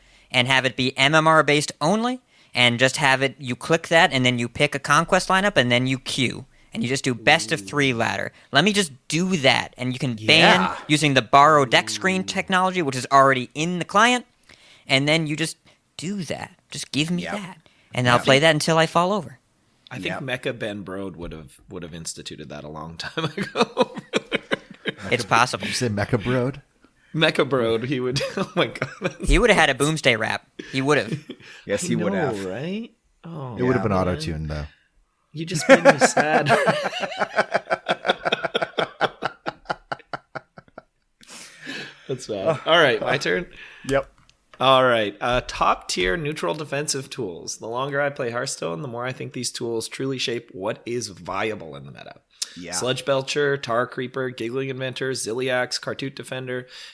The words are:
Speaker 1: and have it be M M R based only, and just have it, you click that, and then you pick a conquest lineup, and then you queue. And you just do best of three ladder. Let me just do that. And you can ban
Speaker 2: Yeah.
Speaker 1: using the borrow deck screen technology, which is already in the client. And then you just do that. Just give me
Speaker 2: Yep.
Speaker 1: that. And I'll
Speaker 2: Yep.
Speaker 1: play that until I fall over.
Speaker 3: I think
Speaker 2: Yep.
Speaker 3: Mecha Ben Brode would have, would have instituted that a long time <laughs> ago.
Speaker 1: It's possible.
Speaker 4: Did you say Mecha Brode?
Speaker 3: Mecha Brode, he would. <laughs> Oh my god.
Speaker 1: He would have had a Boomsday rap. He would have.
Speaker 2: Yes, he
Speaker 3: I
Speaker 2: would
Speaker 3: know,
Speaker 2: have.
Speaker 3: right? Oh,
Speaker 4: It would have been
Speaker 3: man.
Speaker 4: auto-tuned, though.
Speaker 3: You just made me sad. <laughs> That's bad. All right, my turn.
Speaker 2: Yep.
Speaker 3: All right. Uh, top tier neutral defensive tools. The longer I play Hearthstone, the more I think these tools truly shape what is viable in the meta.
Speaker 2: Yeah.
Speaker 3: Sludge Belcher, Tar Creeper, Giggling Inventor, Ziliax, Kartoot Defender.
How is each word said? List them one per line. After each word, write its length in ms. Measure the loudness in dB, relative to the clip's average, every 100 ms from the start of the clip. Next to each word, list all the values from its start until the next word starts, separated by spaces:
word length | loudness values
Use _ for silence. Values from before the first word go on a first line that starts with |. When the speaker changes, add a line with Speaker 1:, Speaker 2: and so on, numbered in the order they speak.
| _ _ _
Speaker 1:
and 160 | 0 4
have 160 | 4
it 100 | 2 0
be 200 | -2 2
M 160 | 4
M 140 | 6 6
R 160 | 6
based 260 | 6 2 0 -2
only, 400 | 0 0 -2 -6 _ _ _
and 260 | 2 2 4
just 160 | 2 4
have 260 | 2 4
it, 140 | 2 -4
you 160 | -8
click 320 | -8 -2 -2 2
that, 240 | 4 4
and 140 | 4 2
then 140 | 2
you 80 | -4
pick 260 | 0 0
a 40 | 0
conquest 480 | 2 2 4 0 2
lineup, 280 | 2 2 2
and 140 | 4
then 160 | 2 2
you 120 | -2
queue. 460 | -4 -2 -2 -4 -12 _ _
And 100 | -8
you 60 | -4
just 140 | -2
do 100 | -2
best 380 | 0 2 2 2
of 140 | -6 -4
three 280 | 0 0
ladder. 380 | 2 -2 -2 -6 -12 _
Let 100 | 2
me 80 | 2
just 180 | 0 -2 -6 _
do 280 | -2 0 2
that. 340 | 2 2 -2 -8
And 160 | -6
you 40 | -4
can 160 | -4
ban 460 | -2 2 6 6 6
Speaker 2:
Yeah. 160 | 2 -4 0
Speaker 1:
using 260 | 2 4
the 80 | 2
borrow 420 | 6 6 8 6
deck 240 | 6 2 2
screen 340 | -4 -2 -2
technology, 580 | -4 -6 0 0 2 0
which 140 | -2 -4
is 100 | 4
already 380 | 6 6 4 -2
in 240 | -6 -4 -4
the 60 | 0
client. 400 | 4 4 2 -4 _ _ -20 _ -20 0
And 220 | 0 4
then 180 | 2 0
you 100 | -2
just 200 | -4 -6 _ _ _ -12
do 260 | -8 -8
that. 260 | -6 -8 -8 -14 _
Just 220 | -14 -6
give 180 | -4 -2
me 120 | -2
Speaker 2:
Yep. 100 | -4
Speaker 1:
that. 240 | -8 -10 -16 _ _ _
And 120 | 0 4
I'll 80 | 4
Speaker 2:
Yep. 80 |
Speaker 1:
play 140 | 6 6
that 100 | 6
until 260 | 4 2 2
I 80 | 2
fall 260 | 2 2
over. 260 | -2 -6 -16 _ _ _ _ _
Speaker 3:
I 40 |
think 140 | -10 -8
Speaker 2:
Yep. 120 | -6
Speaker 3:
Mecha 360 | -6 -4 -4 -6
Ben 260 | -6 -8
Brode 320 | -10 -8 -10 -10
would 160 | -12
have, 260 | -12 -16 -20 _
would 120 | -14
have 120 | -12
instituted 560 | -12 -12 -12 -14 -14 -14
that 120 | -12
a 40 | -12
long 300 | -12 -12 -12
time 260 | -10 -6
<laughs> 120 | -6 -6
ago. 600 | -6 -2 -2 0 -2 -4 -6 -6 -2 -6 -4 -6 -6 -12 -10 -10 -4
Speaker 1:
It's 140 | -4
possible. 380 | 2 2 2 0
Speaker 4:
Did 60 | -6
you 40 | -2
say 120 | -2
Mecha 340 | -2 0 0
Brode? 380 | 0 0 -2 -6 -16 _ _ _ _
Speaker 3:
Mecha 340 | 0 2 2 0
Brode, 360 | 2 2 0 0
he 140 | -2
would. 200 | -2 -2 -4
<laughs> 80 | -4
Oh 160 | -4
my 120 | 0 -2
god. 500 | -2 -8 -6 -8 -4
Speaker 1:
He 140 | 4 6
would 100 | 6
have 100 | 6
had 120 | 4
a 40 |
Boomsday 420 | 4 0 2 2 2
rap. 300 | 0 -4 -8 -16 -8
He 100 | -4
would 160 | 2 2
have. 200 | 0 -6 -10 -18 -18 -18
Speaker 2:
Yes, 180 | -4 -4
he 100 | 0
Speaker 3:
I 100 | -2
Speaker 2:
would 80 | 0
Speaker 3:
know, 140 | 0 -2
Speaker 2:
have. 100 | -4
Speaker 3:
right? 460 | -6 -6 -6 -8 -10 _ _ _
Oh, 320 | -14 -12 -10 -2
Speaker 4:
It 60 |
would 140 | 0 2
have 60 |
been 100 | 2
Speaker 3:
man. 160 | 0 0
Speaker 4:
auto-tuned, 420 | -2 -4 -6 -6
though. 160 | -6 -8 -14 _ _ _ _ _
Speaker 3:
You 120 | -12
just 240 | -6 -4 6
made 160 | 8
me 140 | 8 6
sad. 500 | 2 2 2 2 4
<laughs> 80 | 4 2 0 -4 -6 -8 -4 -2 -2 -2 -2 -2 -4 -2 -4 -2 -2 -2 -2 -4 -4 -4 -4 -6 -2 -4 -2 -8 -8 -10 -10 -10 -10 _ -12 _ -14 _ -18 -18 -20 _ -20 _ _ _ _ -20 -20 -20 -18 -14 -14 -14 -18 -10
That's 180 | -10 -6
bad. 320 | -4 -2 -2 4
All 120 | 6
right, 200 | 6 4
my 180 | 0 -2
turn. 280 | 0 -2 -4 -14 -20 -14 -2
Speaker 2:
Yep. 200 | -2 -2 _ _ _ _ 0
Speaker 3:
All 240 | 4 6
right. 320 | 6 4 0 -2
Uh, 220 | -2 -2 -2
top 420 | -2 0 0 -2
tier 280 | -2 0 0
neutral 380 | -4 -6 -6
defensive 560 | -6 -6 -6 -4 -6 -8
tools. 480 | -8 -8 -8 -12 -12
The 80 | -8
longer 340 | -6 -4 -2
I 100 | -2
play 200 | -4 -6
Hearthstone, 520 | -4 -6 -6 -6 -6
the 60 | -8
more 160 | -8
I 80 | -8
think 200 | -8 -10
these 180 | -8 -8
tools 380 | -6 -4 -4 -6
truly 300 | -6 -6 -4
shape 320 | -4 -6 -8
what 300 | -8 -6 -6 -6
is 220 | -8 -8
viable 640 | -12 -8 -4 -4 -4 -12 -16
in 80 |
the 60 | -16
meta. 280 | -18 -18 -20 _ _ -12 -12
Speaker 2:
Yeah. 160 | -8
Speaker 3:
Sludge 320 | -4 -2 -2
Belcher, 540 | 0 -2 0 -2 0 -2
Tar 280 | -2 -2 -2
Creeper, 440 | -4 -8 -6 -6
Giggling 400 | -6 -6 -4 -6
Inventor, 400 | -6 -8 -4 -4
Ziliax, 680 | -4 -4 -2 0 0 -2 -4
Kartoot 340 | -6 -8 -8
Defender. 520 | -10 -10 -10 -8 -8 -10 -18 -20